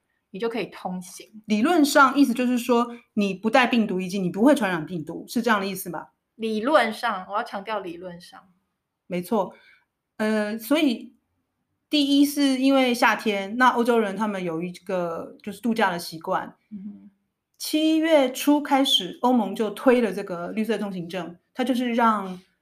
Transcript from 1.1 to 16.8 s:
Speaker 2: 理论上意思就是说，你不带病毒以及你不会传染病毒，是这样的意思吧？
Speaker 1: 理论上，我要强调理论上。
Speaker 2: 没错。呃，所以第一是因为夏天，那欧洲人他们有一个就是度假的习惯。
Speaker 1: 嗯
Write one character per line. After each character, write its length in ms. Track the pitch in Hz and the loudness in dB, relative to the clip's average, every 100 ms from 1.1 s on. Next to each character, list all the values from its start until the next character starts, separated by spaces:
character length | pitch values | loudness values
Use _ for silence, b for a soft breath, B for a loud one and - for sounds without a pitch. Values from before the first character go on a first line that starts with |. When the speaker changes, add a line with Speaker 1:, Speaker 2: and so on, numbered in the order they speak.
| - - - - | -20 -20 -20 -2
Speaker 2:
理 160 | 208 | 0
论 200 | 262 359 | 4 4
上 320 | 285 302 269 277 | 4 6 6 6
意 80 | |
思 100 | 262 | 2
就 120 | 226 247 | 2 0
是 120 | 247 | 0
说， 380 | 233 233 240 233 B | 2 2 2 -6 B
你 200 | - 202 | -2 -2
不 160 | 185 220 | -2 2
带 160 | 247 240 | 2 4
病 220 | 247 208 | 2 0
毒 120 | 185 | -2
以 80 | 185 | -4
及 120 | 196 | -4
你 100 | 180 | -4
不 140 | 175 | 2
会 100 | 240 | 4
传 160 | 285 202 | 4 2
染 160 | 175 151 | -2 -6
病 180 | 180 | -8
毒， 220 | 147 170 - | -10 -12 -8
是 140 | 247 | -4
这 80 | 233 | 0
样 100 | 214 | 0
的 60 | 196 | 0
意 80 | |
思 160 | 190 190 | -6 -8
吧？ 240 | 160 - _ _ _ | -10 -12 _ _ _
Speaker 1:
理 260 | 220 220 | -6 -4
论 320 | 233 302 226 | 2 2 2
上， 320 | 220 240 196 185 | -2 -6 -6 -6
我 80 | 202 | -8
要 60 | |
强 200 | 214 208 | -6 -10
调 160 | 196 214 | -8 -8
理 180 | 185 170 | -8 -12
论 240 | 185 175 | -14 -16
上。 180 | 175 185 _ _ _ _ _ _ _ | -20 -20 _ _ _ _ _ _ _
Speaker 2:
没 140 | 180 | -8
错。 340 | 180 220 185 B B B B _ _ _ | -2 -2 -2 B B B B _ _ _
呃， 400 | 220 214 208 220 | -2 0 -2 -6
所 180 | - 294 | 0 2
以 380 | 302 220 - _ _ _ _ _ _ _ _ | 2 0 -8 _ _ _ _ _ _ _ _
第 300 | 302 277 285 | 0 2 4
一 60 | 285 | 2
是 340 | 285 277 262 | 2 0 2
因 160 | 269 269 | 2 4
为 180 | 262 | 2
夏 220 | 240 240 214 | 2 2 2
天， 420 | 220 202 196 233 | -2 -4 -4 2
那 120 | 254 | 2
欧 140 | 226 | 4
洲 140 | 233 233 | 2 2
人 180 | 208 185 | 0 -2
他 120 | 214 | -4
们 160 | 196 | -4
有 180 | 180 160 | -4 -4
一 100 | 180 | -6
个 640 | 175 - 185 175 165 - - | -10 -6 -4 -4 -6 -12 -14
就 100 | - | -14
是 80 | 196 | -6
度 140 | 240 | -4
假 160 | 220 202 | 0 0
的 80 | 175 | 0
习 220 | - 160 | -8 -12
惯。 360 | 175 175 - - _ | -4 -4 -4 -16 _
Speaker 1:
嗯 60 | 208 | -16